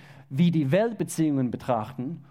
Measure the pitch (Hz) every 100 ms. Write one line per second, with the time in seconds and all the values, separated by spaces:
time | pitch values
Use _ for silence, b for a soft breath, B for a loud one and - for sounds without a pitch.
0 | B B B 135 175 170 135 180 233 214
1 | - - 156 135 123 - - 117 104 -
2 | 131 170 B